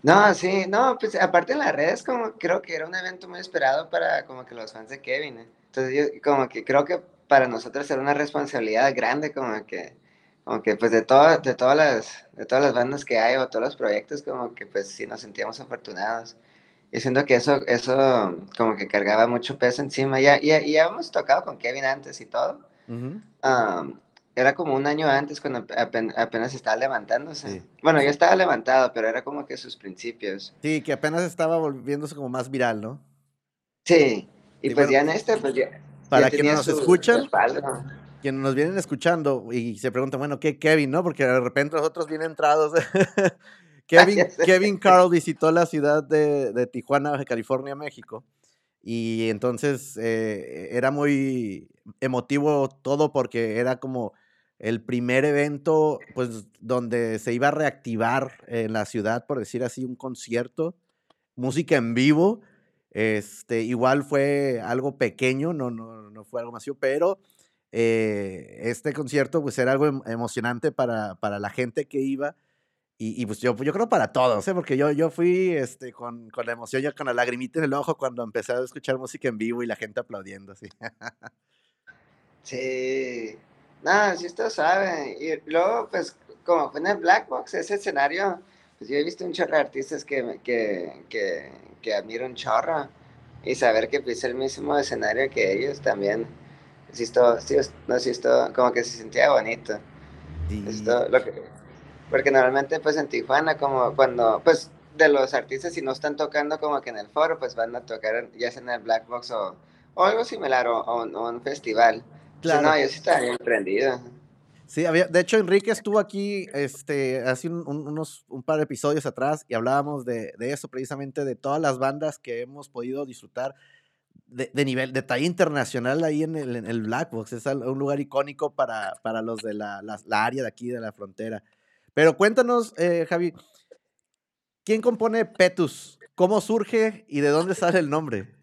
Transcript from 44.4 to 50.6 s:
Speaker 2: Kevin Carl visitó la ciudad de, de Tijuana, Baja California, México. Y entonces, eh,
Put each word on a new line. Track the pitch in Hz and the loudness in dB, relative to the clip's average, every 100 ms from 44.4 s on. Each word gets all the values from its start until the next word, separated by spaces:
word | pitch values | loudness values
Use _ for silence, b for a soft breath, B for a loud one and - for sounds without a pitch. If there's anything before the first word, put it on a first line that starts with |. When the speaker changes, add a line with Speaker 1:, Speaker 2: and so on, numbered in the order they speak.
Speaker 2:
Kevin | 165 185 208 190 | 4 6 4 2
Carl | 202 185 180 | 8 8 8
visitó | 170 160 151 160 | 4 0 0 2
la | 165 165 | 4 2
ciudad | 156 143 151 | 2 2 2
de, | 139 156 151 143 127 | 2 2 4 2 0
de | 117 123 | -2 -2
Tijuana, | 127 - 139 147 | -4 0 0 0
Baja | 143 | -4
California, | 135 117 104 131 139 | -4 -6 -2 -4 -4
México. | 139 147 131 104 113 _ _ _ _ _ _ | -10 -12 -14 -18 -18 _ _ _ _ _ _
Y | - 117 113 113 113 | -8 -4 -2 -2 -2
entonces, | 107 123 120 147 135 - - | -2 -4 -2 -2 -4 -8 -6
eh, | 113 113 110 101 62 69 | -4 -2 -2 -6 -10 -14